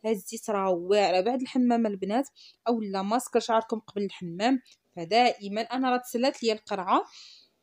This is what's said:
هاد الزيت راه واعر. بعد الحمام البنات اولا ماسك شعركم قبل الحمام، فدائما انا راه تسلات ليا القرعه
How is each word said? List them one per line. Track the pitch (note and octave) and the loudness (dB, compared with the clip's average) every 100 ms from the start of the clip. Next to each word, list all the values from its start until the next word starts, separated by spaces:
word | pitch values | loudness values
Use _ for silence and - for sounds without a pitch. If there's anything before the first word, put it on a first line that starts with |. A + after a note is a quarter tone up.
هاد | A3 | -2
الزيت | A3 - A3+ - | -2 -4 -12 -4
راه | G3+ F#3+ | 0 2
واعر. | F3 F3+ G#3 F#3+ F3+ | 0 2 4 4 4
بعد | F#3+ B3+ | 2 -2
الحمام | B3+ C4 B3 A#3 A3+ | -2 2 4 4 0
البنات | G3 F#3+ A3+ C#4+ _ - _ - | -2 -2 -2 -2 _ -20 _ -2
اولا | A#3 G#3 F#3+ | -2 -2 -4
ماسك | G3 A#3+ - A#3 | 0 -2 0 -2
شعركم | A3+ A3+ A3 A3 | 2 0 0 -8
قبل | - G#3 | -6 -6
الحمام، | G3+ - F3+ E3+ A3+ C4+ _ _ _ - | -6 -6 -10 -2 0 0 _ _ _ -12
فدائما | E3 A3 B3 A#3 G3+ G#3 | 0 4 4 0 -6 -6
انا | A3+ B3+ C4 | -4 -2 0
راه | B3 | -2
تسلات | B3 A#3 C4 C#4 | -2 -2 -2 0
ليا | A3+ | -2
القرعه | G#3+ - G3 F3+ C4 A4 - - - _ _ | -2 -4 -6 0 0 0 -14 -20 -20 _ _